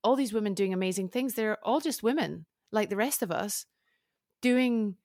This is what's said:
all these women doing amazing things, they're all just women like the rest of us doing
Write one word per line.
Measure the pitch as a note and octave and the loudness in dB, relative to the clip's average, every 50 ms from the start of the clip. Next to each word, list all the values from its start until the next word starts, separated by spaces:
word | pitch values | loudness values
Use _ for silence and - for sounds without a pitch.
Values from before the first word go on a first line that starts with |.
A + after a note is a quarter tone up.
| - | 4
all | A3 C4 | 4 4
these | C4+ C#4 G#3+ G#3 | 4 2 0 0
women | A3+ G#3 G#3 F#3+ | 0 0 0 0
doing | G3 G3 F#3+ F#3 | 0 0 0 2
amazing | F#3 F#3 F#3 F3+ G3 F#3+ F3+ | 0 0 0 0 -2 -4 -4
things, | - B3 C4 C4 - | -2 -2 -2 -2 -2
they're | A#3 A3 G#3+ G#3 - - | -2 0 -2 -2 -2 0
all | G#3+ B3 D4+ | 0 0 2
just | - D#4+ A#3+ - - | 0 -2 -4 0 0
women | A3+ C4+ D#4+ - D3 D#3 E3+ D#3+ _ _ _ _ _ | 0 0 2 -2 -2 -4 -10 -12 _ _ _ _ _
like | - G#3+ G#3 - | -2 -2 0 0
the | G3+ | 0
rest | G3 A3 C#4+ C#4+ - | -2 0 -2 0 -4
of | A#3+ F3 | -2 -2
us | D#3+ - F#3+ G#3 - - - _ _ _ _ _ _ _ _ _ _ _ _ _ _ _ | -2 -4 -2 -4 -6 -8 -8 _ _ _ _ _ _ _ _ _ _ _ _ _ _ _
doing | - B3 B3 B3+ B3+ B3 A#3 A3+ G#3+ G#3 F#3 _ | 2 4 4 4 4 2 2 0 -2 -2 -4 _